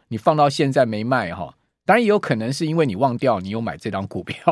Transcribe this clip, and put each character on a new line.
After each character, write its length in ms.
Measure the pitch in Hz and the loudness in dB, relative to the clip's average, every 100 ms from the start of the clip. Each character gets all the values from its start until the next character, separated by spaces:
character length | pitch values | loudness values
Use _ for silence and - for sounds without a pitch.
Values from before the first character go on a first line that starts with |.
| _ | _
你 100 | 110 | -2
放 200 | - 156 | 0 4
到 120 | 147 | 2
现 220 | 143 143 | 2 0
在 140 | 135 123 | 2 2
没 180 | 107 | 0
卖 300 | 113 131 95 | -2 -2 -2
哈， 200 | 87 85 - _ _ - | -6 -12 -14 _ _ 2
当 120 | 214 | 4
然 40 | |
也 60 | 226 | 4
有 100 | 208 | 2
可 180 | - 117 | 0 -2
能 180 | 110 | -2
是 120 | 139 160 | -4 -2
因 120 | 165 | 0
为 80 | 151 | 0
你 100 | 95 | 0
忘 220 | 135 120 | -2 0
掉 240 | 131 107 | 0 0
你 80 | 92 | -2
有 100 | 110 | -6
买 160 | 113 82 | -6 -8
这 160 | 113 | -8
张 160 | 98 98 | -6 -6
股 160 | - | -8
票， 140 | 87 - - | -10 -4 2